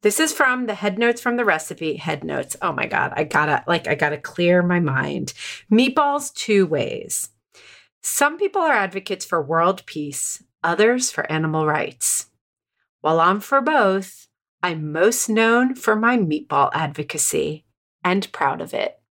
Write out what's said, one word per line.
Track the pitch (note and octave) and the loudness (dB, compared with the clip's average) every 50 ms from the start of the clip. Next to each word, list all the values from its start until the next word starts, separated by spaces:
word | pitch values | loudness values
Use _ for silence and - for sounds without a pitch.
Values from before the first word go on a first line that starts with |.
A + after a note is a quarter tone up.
This | - G#3 G3+ - | 2 2 2 2
is | D#4+ D#4 - | 0 0 2
from | - C#4 C4 B3 B3+ B3 | 0 0 0 0 -2 -4
the | A3 G3+ | -6 -6
head | - G3+ G#3+ F#3 G#3 | -2 -2 -2 0 2
notes | A#3 A#3+ A#3 A#3 | 2 2 0 0
from | - A#3+ A#3+ | -2 -2 -2
the | A#3+ A#3+ | 0 2
recipe. | G3+ E3+ D#3+ - - E3+ - E3 D#3 D3 | 2 2 0 -2 -8 -10 -6 -4 -6 -6
Head | E3 - E3+ D#3 C#3 - | -4 -4 -6 -6 -6 -6
notes. | D#3+ C#3+ C3+ C#3 - - - | -6 -6 -6 -6 -8 -8 -4
Oh | - F3 D3+ | -4 -4 -2
my | - - | -2 -4
God. | - - - - - - | -2 0 -2 -2 0 -2
I | - D#3 | -4 -4
gotta, | D3 - D3 D3+ D3+ D3 - - | 0 0 0 2 2 0 -2 0
like, | - E3+ E3 - | 0 -2 -2 0
I | E3 D3+ | -2 -2
gotta | C#3+ D#3 D3+ D3+ | 0 0 -2 -2
clear | D3 - - - - F3 E3+ F3+ F3+ | -4 -10 -12 -4 0 2 4 4 4
my | F3 F3 F3+ F3 | 4 2 2 0
mind. | F3 D3+ C3 C3 C#3 D3 C#3+ - C#3 C3 - - - - - - - _ | 0 0 0 -2 -4 -4 -6 -6 -8 -8 -10 -12 -14 -14 -14 -16 -2 _
Meatballs | G#3 A3 B3+ C4 C4 D#4 D4 C#4+ C#4+ D4 C#4 - - | 4 4 4 4 2 2 2 2 0 -2 -4 -6 -10
two | - - - G#3+ G3+ F#3+ | -10 -2 2 4 4 4
ways. | D#3 D#3 C#3+ - - - - - - - - - - _ _ _ _ _ - - - - - _ _ _ _ | 2 0 -2 -2 -4 -6 -10 -8 -8 -8 -8 -8 -10 _ _ _ _ _ -20 -20 -20 -20 -20 _ _ _ _
Some | - - - - C#4+ D4 D#4 | -10 -6 0 2 2 2 2
people | E4 G#4 F#4+ - G4+ | 0 -2 -2 0 0
are | E4+ D#4+ C#4 | 2 2 2
advocates | A3 G3 F#3 F3 G3 F#3+ - G3+ F3+ - | 2 0 -2 -4 -8 -6 -6 -8 -8 -6
for | - - E3 | -2 -2 -2
world | D3 C3+ E3 E3 E3 F3+ F#3 F#3 - | -2 0 2 2 4 2 2 0 -6
peace, | - - D#3+ D3 C#3+ C#3 - - - - - _ _ _ _ - | -12 -10 -8 -8 -8 -6 -6 -6 -6 -8 -10 _ _ _ _ -2
others | - E3+ F#3 G#3+ A3+ B3 B3+ B3+ - | -2 2 4 4 4 4 2 -2 -4
for | - - - - | -4 -6 -4 -2
animal | D#3 D#3 D#3+ D#3 D#3 D#3+ D#3 | -2 -2 -2 0 0 0 0
rights. | D3+ D3+ D3 - - - _ - - - - - _ _ _ _ _ _ _ _ _ _ _ _ _ _ _ | 0 0 0 -2 -4 -8 _ -4 -4 -4 -4 -6 _ _ _ _ _ _ _ _ _ _ _ _ _ _ _
While | - D3+ D#3+ E3 | -2 0 2 4
I'm | E3 F3 G3 G#3 | 4 4 2 0
for | G3+ - C4+ C#4 | -2 0 0 2
both, | B3 D#4 D#4 C#4+ A3 F#3+ F#3+ G3 F#3+ F#3+ - - - _ _ _ _ _ _ _ - | 2 2 2 4 4 4 2 0 -4 -8 -16 -20 -20 _ _ _ _ _ _ _ 0
I'm | F3+ E3 D#3+ D3+ D3+ | 0 0 -2 -6 -4
most | D3+ D#3+ F3+ A3 A#3+ - - - | 0 4 4 4 4 2 -2 0
known | A3 A3 A3+ A3+ A#3 A#3+ B3+ B3+ C4 | 2 2 4 4 4 4 4 2 0
for | - - - G#3+ | -2 0 0 2
my | G#3+ A3 A#3 B3+ | 2 2 2 2
meatball | A#3+ G3 D#3+ D3+ D3+ - _ D3 C#3+ C3+ - - | 2 2 0 0 -4 -4 _ 2 2 2 2 2
advocacy | D#3 D#3+ C#3+ - - D3 - - D3+ - - - D#2+ C#3+ D3+ D3+ D3+ _ _ _ _ _ _ _ _ _ | -2 -4 -4 -4 -8 -8 -8 -4 -4 -4 -2 0 -2 -2 -2 -4 -8 _ _ _ _ _ _ _ _ _
and | F3+ F#3 G3 F#3+ - | 0 0 0 -2 -4
proud | - - D#3 C3+ - - | -4 0 0 0 0 -2
of | - - - | -8 -6 -4
it. | - - - - _ _ _ | -4 -4 -4 -6 _ _ _